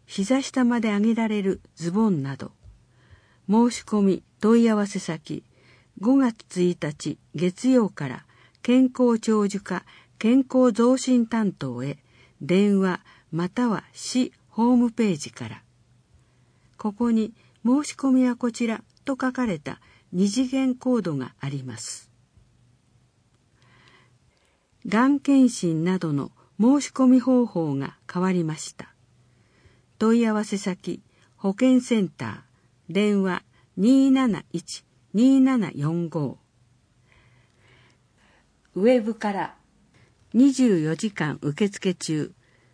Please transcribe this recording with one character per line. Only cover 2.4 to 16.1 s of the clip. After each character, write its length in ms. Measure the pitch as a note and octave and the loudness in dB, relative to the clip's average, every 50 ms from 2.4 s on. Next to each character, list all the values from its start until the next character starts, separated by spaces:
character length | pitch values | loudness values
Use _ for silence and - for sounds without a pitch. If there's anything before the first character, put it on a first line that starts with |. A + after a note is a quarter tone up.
| - - _ _ _ - - _ _ _ _ _ _ _ - - _ _ _ _ _ - | -12 -16 _ _ _ -20 -20 _ _ _ _ _ _ _ -20 -20 _ _ _ _ _ 0
申 220 | G3 A3+ A#3+ A#3 | 2 2 2 2
し 120 | A3+ - - | 0 -4 -8
込 200 | - G#3+ G#3 G3+ | -4 -2 2 2
み、 200 | G3 F#3 - - _ _ - | 2 2 0 -4 _ _ -2
問 220 | - G#3+ A#3 A#3 A#3 | 2 4 4 6 4
い 60 | A#3 | 4
合 80 | A3 | 2
わ 100 | G#3 G3+ | 0 -2
せ 120 | G3+ - F#3+ | -2 -4 -8
先。 460 | - - D#3+ D#3 - - D#3 - - _ _ _ _ _ _ _ _ _ - - | -6 -8 -8 -10 -8 -10 -12 -12 -12 _ _ _ _ _ _ _ _ _ -14 -6
五 160 | F#3 A3+ C4+ | 0 2 2
月 460 | C#4 C4+ A#3+ A3+ - - - - F#3 F3+ | 2 2 0 -2 -4 -12 -10 -4 0 0
一 160 | F3+ F3 - - | 0 0 -2 -6
日、 360 | D3+ D3 - - D#3 - - _ _ - | -10 -8 -8 -8 -10 -10 -10 _ _ -8
月 340 | D3 F3 F#3 F3+ - - B3+ | -4 -4 -4 -4 -2 0 2
曜 200 | C4 B3 A3 F3+ | 4 4 4 2
か 200 | - - D3 B2+ | -2 -6 -10 -10
ら、 180 | B2 - - _ _ _ _ _ _ _ - | -10 -12 -16 _ _ _ _ _ _ _ -2
健 220 | - B3 C4 C4 | 2 4 4 4
康 340 | B3+ B3+ - B3+ A#3+ A#3 A3+ | 2 2 2 2 2 2 2
長 300 | - - A3 G#3+ G#3 G3+ | 0 0 0 2 2 0
寿 120 | G3+ F#3+ | -2 -6
課、 240 | - - F#3 F3 - _ - - _ _ _ - | -8 -6 -8 -8 -8 _ -20 -20 _ _ _ -4
健 260 | - A3 B3 C4+ C4 - | 0 2 2 2 2 2
康 240 | - C4 B3+ B3 G3+ | 2 4 4 4 4
増 240 | - A#3 B3 C4 | 4 2 2 2
進 300 | B3+ - C4 B3+ B3 A#3 | 2 2 2 2 2 2
担 260 | A3+ - A3+ G#3+ F#3+ D#3+ | 0 -2 -2 -2 -2 -4
当 300 | - D3 C3+ A#2+ A#2+ B2+ | -4 -8 -8 -8 -8 -8
へ、 140 | C#3+ D3 - _ _ _ _ _ _ _ - | -10 -10 -12 _ _ _ _ _ _ _ -10
電 400 | D3 C#3 F3 F#3+ G3+ G#3 G3+ F#3+ | -4 0 2 2 4 4 4 2
話、 200 | F#3+ F#3 F3 - _ _ - _ _ _ | 2 0 -2 -4 _ _ -20 _ _ _
ま 180 | - D#3+ F3 F3+ | -6 -4 -4 -4
た 200 | - - B3 A#3+ | -2 -2 -2 -2
は 160 | G3+ D#3 - - _ | -2 -4 -6 -10 _
市 400 | - - - - B3+ B3 - - _ _ _ | -16 -10 -6 -2 -2 -2 -2 -4 _ _ _
ホ 260 | _ - A3+ A#3+ B3+ | _ -2 2 2 4
ー 20 | |
ム 160 | A#3+ A#3+ A#3 A#3 | 4 2 0 0
ペ 200 | - A#3 G#3 F3 | 0 0 0 0
ー 40 | |
ジ 140 | D3 - - | -2 -6 -12
か 180 | - - A#2+ A2 | -14 -12 -12 -12
ら。 140 | - - _ _ _ _ _ _ _ _ _ _ | -12 -16 _ _ _ _ _ _ _ _ _ _